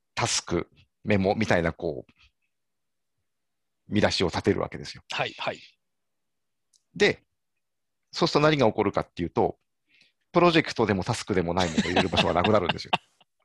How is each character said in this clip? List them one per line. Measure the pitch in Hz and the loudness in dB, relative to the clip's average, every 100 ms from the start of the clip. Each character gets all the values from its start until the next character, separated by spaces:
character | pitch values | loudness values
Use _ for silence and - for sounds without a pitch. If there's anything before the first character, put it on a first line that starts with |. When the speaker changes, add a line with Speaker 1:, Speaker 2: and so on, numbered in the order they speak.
| _ | _
Speaker 1:
タ | - - | -4 -2
ス | - | -2
ク、 | - 85 - _ _ _ | -4 -6 -6 _ _ _
メ | 104 101 | -2 0
モ | 95 | 2
み | 107 107 | 0 2
た | 95 | 2
い | |
な、 | 82 | 0
こ | - 85 65 - | -4 -8 -8 -14
う、 | _ _ _ _ _ _ _ _ _ _ _ _ _ _ _ _ _ - | _ _ _ _ _ _ _ _ _ _ _ _ _ _ _ _ _ -2
見 | 104 | 2
出 | 98 | 2
し | - | 2
を | 87 | -2
立 | - | 0
て | - | -2
る | 92 | -2
わ | - | -4
け | - | -8
で | |
す | - | -14
よ。 | - - | -18 -12
Speaker 2:
は | - 120 | -6 -6
い、 | - | -6
は | - | -10
い。 | - - _ _ _ _ _ _ _ _ _ _ _ _ | -10 -18 _ _ _ _ _ _ _ _ _ _ _ _
Speaker 1:
で、 | 170 196 - _ _ _ _ _ _ _ _ _ | 0 0 0 _ _ _ _ _ _ _ _ _
そ | - 165 | -2 0
う | |
す | 147 | 4
る | |
と | |
何 | 151 147 | 4 4
が | 113 | 2
起 | |
こ | - | 2
る | 101 | 0
か | 87 | 0
っ | - | -6
て | - | -6
い | 85 | -4
う | |
と、 | 117 92 - _ _ _ _ _ _ _ | 0 -2 -2 _ _ _ _ _ _ _
プ | 175 | 2
ロ | 175 | 4
ジ | 160 | 4
ェ | |
ク | - | 0
ト | - 104 | -2 0
で | |
も | 95 | 0
タ | 87 | -2
ス | 117 | -6
ク | - | -2
で | 92 | -2
も | 85 | 0
な | 90 87 | 0 0
い | |
も | |
の | 80 | 0
を | |
入 | 85 | 0
れ | 90 | 0
る | 90 | 0
場 | - | 0
所 | 85 | 0
が | |
な | 85 | 2
く | 98 | 4
な | 107 | 2
る | 87 | 2
ん | |
で | - | -6
す | |
よ。 | - - _ _ _ _ | -4 -8 _ _ _ _